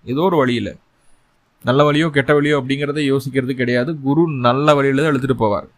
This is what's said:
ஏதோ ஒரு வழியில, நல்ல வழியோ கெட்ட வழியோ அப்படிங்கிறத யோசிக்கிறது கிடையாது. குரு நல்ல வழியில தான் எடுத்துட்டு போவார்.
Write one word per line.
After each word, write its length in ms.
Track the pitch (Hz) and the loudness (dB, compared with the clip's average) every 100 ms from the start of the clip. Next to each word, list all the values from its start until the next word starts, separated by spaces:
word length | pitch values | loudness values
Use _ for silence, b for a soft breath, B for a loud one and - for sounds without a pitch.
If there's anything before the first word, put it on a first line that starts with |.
ஏதோ 180 | - 135 | -6 -2
ஒரு 140 | 185 170 | 0 2
வழியில, 320 | 127 117 101 - _ _ _ _ _ _ _ _ | 2 -2 -6 -12 _ _ _ _ _ _ _ _
நல்ல 160 | 120 131 | -2 2
வழியோ 240 | 147 147 165 | 2 2 0
கெட்ட 240 | 143 127 | 0 2
வழியோ 240 | 147 147 147 | 2 2 -2
அப்படிங்கிறத 440 | 131 135 143 147 | -2 -4 -4 -4
யோசிக்கிறது 520 | 143 135 135 131 127 | -2 -2 -2 -4 -4
கிடையாது. 360 | 127 123 123 131 156 | -4 -2 0 -2 -4
குரு 220 | 135 143 170 139 | 0 2 2 2
நல்ல 340 | 123 127 151 | 0 2 2
வழியில 280 | 143 139 135 | 4 2 0
தான் 100 | 156 | 0
எடுத்துட்டு 240 | 135 131 120 | -2 -2 0
போவார். 300 | 110 98 - | 0 -2 -6